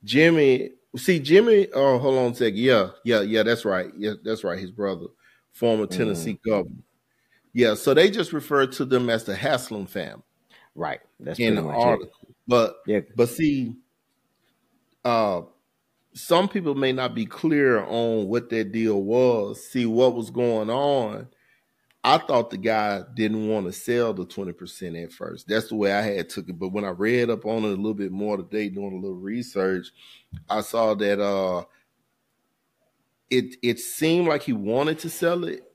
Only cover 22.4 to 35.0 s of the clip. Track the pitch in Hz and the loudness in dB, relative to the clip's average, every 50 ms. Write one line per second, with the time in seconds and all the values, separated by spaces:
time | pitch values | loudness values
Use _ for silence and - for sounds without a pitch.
22.4 | 120 - - 98 95 113 110 110 107 104 101 101 92 - 120 113 110 107 107 110 | 2 0 -6 -6 -2 0 0 0 0 0 -2 -4 -6 -10 -4 -2 -2 0 0 -2
23.4 | 107 107 110 107 98 87 95 - - - 120 120 120 113 104 95 90 90 - - | -2 -2 -2 -2 -2 -4 -8 -10 -4 -2 0 0 0 0 -2 -4 -8 -10 -8 -10
24.4 | 98 92 87 - 92 90 - - 95 87 82 85 85 82 - - 85 82 82 82 | -10 -10 -10 -12 -16 -20 -16 -14 -12 -10 -10 -10 -12 -12 -14 -14 -12 -12 -12 -14
25.4 | - - 104 110 - - 113 107 101 98 98 101 107 110 101 95 85 - - - | -6 -2 -2 -2 -2 -2 -2 0 0 2 2 2 0 0 -2 -4 -4 -6 -8 -12
26.4 | 90 87 90 82 95 95 92 104 104 98 90 87 98 110 120 123 120 117 117 101 | -10 -10 -10 -8 -8 -6 -4 -4 -6 -6 -4 -2 -2 0 2 0 0 0 -2 -4
27.4 | - 107 113 113 107 107 101 95 101 107 110 101 101 95 92 95 101 104 104 98 | -4 -4 -4 -2 -2 -2 -4 -2 -4 -4 -4 -4 -6 -6 -6 -6 -4 -4 -4 -6
28.4 | 87 - - 107 107 101 92 98 101 101 95 92 92 98 95 90 92 98 107 120 | -6 -6 -6 -4 -4 -4 -6 -8 -10 -10 -10 -10 -10 -10 -10 -10 -10 -8 -8 -8
29.4 | 120 120 - 101 92 95 95 92 87 - _ _ - - - - _ _ - - | -10 -8 -4 -2 -2 0 -2 -2 -6 -10 _ _ -20 -20 -20 -20 _ _ -20 -20
30.4 | - _ - 107 101 - - 117 113 110 107 101 104 101 101 101 101 101 101 98 | -6 _ -4 -4 -4 -4 -2 0 2 2 2 0 0 0 0 0 0 -2 0 0
31.4 | 95 92 90 87 87 _ _ _ _ _ _ _ _ _ _ _ _ _ _ _ | -2 -2 -2 -4 -6 _ _ _ _ _ _ _ _ _ _ _ _ _ _ _
32.4 | _ _ _ _ _ _ _ _ _ _ _ _ _ _ _ _ _ _ 127 127 | _ _ _ _ _ _ _ _ _ _ _ _ _ _ _ _ _ _ 0 0
33.4 | 123 127 - - - 120 117 - - - - - 151 160 165 175 175 165 151 147 | 0 -2 -8 -4 -2 -2 -2 -2 -6 -12 -6 -2 0 2 2 2 2 2 0 0
34.4 | - - 127 107 98 101 113 127 143 156 160 156 | -2 -4 -4 -4 -2 -2 0 0 0 0 -2 -4